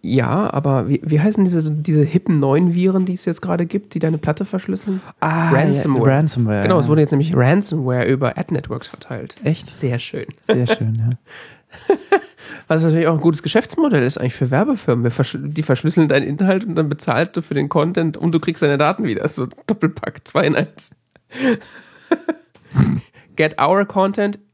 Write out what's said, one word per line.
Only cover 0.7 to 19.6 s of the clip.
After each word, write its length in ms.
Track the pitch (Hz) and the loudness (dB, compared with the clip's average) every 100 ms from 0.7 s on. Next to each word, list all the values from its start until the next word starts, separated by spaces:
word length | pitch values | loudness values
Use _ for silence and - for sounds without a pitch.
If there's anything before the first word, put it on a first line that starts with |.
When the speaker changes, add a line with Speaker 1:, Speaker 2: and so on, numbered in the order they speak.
| 135 101 | 0 0
Speaker 1:
wie, 120 | 143 | -2
wie 160 | - 151 | 0 2
heißen 240 | 190 208 | 2 2
diese, 260 | 185 175 156 | 2 2 0
diese 320 | 151 151 151 | -2 0 2
hippen 380 | 147 175 - 160 | 4 2 2 2
neuen 340 | 135 143 180 | 4 4 2
Viren, 320 | 170 185 190 185 | 2 2 2 0
die 80 | |
es 100 | 180 | -2
jetzt 160 | - 165 | -4 -6
gerade 240 | 180 175 | -4 -2
gibt, 300 | 175 - - | -2 -4 -6
die 60 | - | -2
deine 180 | 160 160 | -2 0
Platte 260 | 151 151 | -2 -4
verschlüsseln? 560 | 190 190 - 190 - 190 - - | -4 -6 -6 -6 -4 -6 -8 -6
Speaker 2:
Ah, 300 | 156 160 165 | -2 0 2
Speaker 1:
Ransomware. 600 | 135 151 143 151 131 123 | 4 2 2 0 2 4
Speaker 2:
ja, 60 | 135 | 4
Ransomware, 440 | 156 131 110 104 | 2 0 0 0
Speaker 1:
Genau, 140 | 101 180 | 2 2
es 80 | 147 | 4
Speaker 2:
ja. 40 | |
Speaker 1:
wurde 100 | 156 | 2
jetzt 100 | 147 | 4
nämlich 220 | 139 160 | 2 0
Ransomware 720 | 139 123 175 151 156 127 123 113 | 2 4 2 0 -4 -2 0 0
über 300 | 135 131 - | 0 0 -4
Ad-Networks 520 | - 147 - 117 - | -6 -6 -6 -10 -12
verteilt. 480 | - - 123 - - | -18 -14 -12 -12 -6
Speaker 2:
Echt? 220 | 196 160 - | -4 -4 -6
Speaker 1:
Sehr 280 | - 135 120 | -6 -4 -4
schön. 260 | - 147 - - | -6 -12 -12 -12
Speaker 2:
Sehr 240 | - 123 120 | -2 0 2
schön, 300 | 220 110 113 113 123 _ - - - _ - - | 0 0 0 -2 -4 _ -20 -20 -20 _ -20 -2
ja. 80 | 381 | -2
Speaker 1:
<laughs> 0 | - 392 - _ - - - | 0 -2 -2 _ -20 -20 -2
Was 140 | 160 | 2
natürlich 240 | 165 160 165 | 2 2 2
auch 80 | |
ein 60 | 160 | 2
gutes 200 | 156 156 | 2 0
Geschäftsmodell 600 | 127 220 - - 302 170 | 0 -2 -2 -2 2 2
ist 160 | 123 - | 0 0
eigentlich 160 | 127 | -4
für 160 | - 127 | -2 0
Werbefirmen. 540 | 131 240 247 - 120 | 2 0 0 0 0
Wir 60 | 120 | 0
verschl-, 360 | - 131 - 139 | 0 -2 -4 -6
die 140 | 156 | -6
verschlüsseln 460 | 151 127 156 170 156 | -2 0 2 2 4
deinen 180 | 147 - | 2 0
Inhalt 400 | 143 190 190 220 | 0 2 2 0
und 80 | |
dann 140 | 156 156 | -2 -2
bezahlst 440 | 151 - 120 170 - | -2 -2 0 0 -4
du 40 | |
für 140 | 160 | -4
den 160 | 147 143 | -4 0
Content 460 | 151 160 180 165 156 | 0 0 0 -2 -2
und 140 | 170 | 0
du 80 | 165 | 0
kriegst 200 | 160 160 | -2 -2
deine 140 | 147 143 | 0 2
Daten 280 | 147 190 | 2 0
wieder. 220 | 196 101 - | -2 -2 -4
So 180 | - 127 - | -4 -8 -8